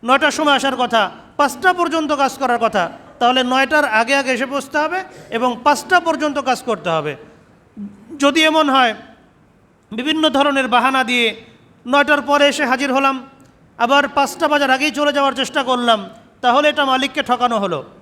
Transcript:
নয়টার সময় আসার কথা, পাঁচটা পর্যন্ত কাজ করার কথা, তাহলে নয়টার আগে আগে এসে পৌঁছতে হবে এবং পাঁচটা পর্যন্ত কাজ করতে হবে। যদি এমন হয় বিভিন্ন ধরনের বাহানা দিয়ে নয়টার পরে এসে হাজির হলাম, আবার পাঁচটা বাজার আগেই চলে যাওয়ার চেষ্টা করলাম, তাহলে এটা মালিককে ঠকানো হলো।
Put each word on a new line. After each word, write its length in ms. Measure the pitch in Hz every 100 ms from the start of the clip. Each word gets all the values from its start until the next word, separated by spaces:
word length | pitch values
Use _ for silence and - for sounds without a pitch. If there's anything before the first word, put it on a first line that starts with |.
নয়টার 260 | 233 262 294
সময় 240 | 285 311
আসার 220 | 269 269 247
কথা, 340 | 247 226 190 - - -
পাঁচটা 360 | 285 262 370
পর্যন্ত 400 | 359 339 320 302
কাজ 200 | 294 269 262
করার 200 | 262 240
কথা, 320 | 226 214 170 - - -
তাহলে 240 | 240 254
নয়টার 420 | 247 262 269 302
আগে 320 | 277 220 233 277
আগে 140 | 262
এসে 160 | 247 262
পৌঁছতে 320 | 277 269 302
হবে 260 | 311 359 370 - -
এবং 300 | 233 254 233
পাঁচটা 360 | 262 294 - 359
পর্যন্ত 380 | 339 311 294 285
কাজ 240 | 269 247
করতে 280 | - 208 156
হবে। 260 | 160 151 135 - - _ _ _ - 202 - - 294
যদি 240 | 277 294
এমন 280 | 311 320 302
হয় 240 | 269 247 208 - - _ _ _ _ _ _ _
বিভিন্ন 360 | 220 269 320 311
ধরনের 400 | 269 285 277 254
বাহানা 360 | 240 254 262
দিয়ে 400 | 240 247 226 - - - _ _ 240
নয়টার 360 | 277 285 294
পরে 260 | 285 285 285
এসে 160 | 285
হাজির 280 | 269 254 277
হলাম, 360 | 262 269 262 247 - - _ _ -
আবার 300 | 233 277 285
পাঁচটা 400 | - 269 - 311
বাজার 220 | 294 277
আগেই 200 | 262 302
চলে 220 | 247 294
যাওয়ার 200 | 285 277
চেষ্টা 300 | 254 - 302
করলাম, 480 | 254 247 240 220 190 - - _
তাহলে 280 | 247 247 302
এটা 160 | 294
মালিককে 380 | 277 262 269 294
ঠকানো 360 | 269 247 247 226
হলো। 260 | 196 156 113 -